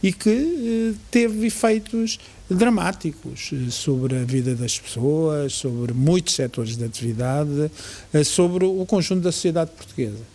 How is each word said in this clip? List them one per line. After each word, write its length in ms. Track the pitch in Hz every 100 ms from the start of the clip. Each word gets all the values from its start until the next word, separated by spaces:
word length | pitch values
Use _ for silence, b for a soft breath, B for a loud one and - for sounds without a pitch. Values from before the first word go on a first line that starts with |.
e 100 | 190
que, 160 | 180 220 226 311 339 233 226 226
eh, 40 | 214 -
teve 380 | 240 233 214 220
efeitos 720 | 220 226 220 214 226 226 - B B -
dramáticos, 1000 | 185 233 220 170 190 165 143 - 127 -
eh, 160 | 143 127
sobre 480 | - - 131 127 127
a 60 | 123
vida 280 | 131 127
das 240 | 123 120 -
pessoas, 720 | - - 131 156 160 151 139
sobre 400 | - 135 120 120
muitos 420 | 123 139 180 180 -
setores 400 | 131 - 113 117
de 80 |
atividade, 880 | 120 - 117 113 123 139 151 143 151 B B B B
eh, 100 | 151
sobre 420 | 147 - 175 180 185
o 200 | 190 185
conjunto 360 | 202 170 185
da 100 | 180
sociedade 400 | 170 185 170 165
portuguesa. 480 | - - - 120 107 113